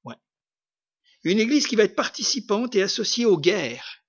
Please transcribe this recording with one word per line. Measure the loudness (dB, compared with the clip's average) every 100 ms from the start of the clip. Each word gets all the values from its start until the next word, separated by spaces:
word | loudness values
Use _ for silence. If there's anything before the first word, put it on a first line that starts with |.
Ouais. | -16 -18 _ _ _ _ _ _ _ _ _ _
Une | 0 0
Église | 2 2 2
qui |
va | 2
être | 2
participante | 0 -6 -4 -4 -4 -2 -2 0
et | 0
associée | 0 -2 -4 0
aux | 4 4
guerres. | 2 0 -4 -8 -16 -20